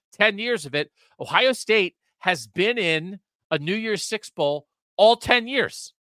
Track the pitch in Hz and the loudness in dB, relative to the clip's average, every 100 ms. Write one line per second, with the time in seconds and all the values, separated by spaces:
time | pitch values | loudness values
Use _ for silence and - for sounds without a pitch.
0 | _ - 214 202 233 220 143 147 156 _ | _ 0 0 2 -4 -4 -2 -4 -4 _
1 | _ - 123 170 254 247 - 220 180 - | _ -14 0 2 2 0 0 0 0 -6
2 | _ _ 185 165 113 170 208 240 175 160 | _ _ -2 -2 -4 -2 0 0 -2 -2
3 | 175 196 _ _ _ 156 151 214 220 196 | -4 -14 _ _ _ -4 -2 -4 -4 -4
4 | - 220 - - 147 147 - _ _ - | -6 -8 -8 -4 -2 -2 -10 _ _ 4
5 | 214 233 - 247 226 269 165 - - _ | 6 6 2 0 2 -2 -2 -6 -18 _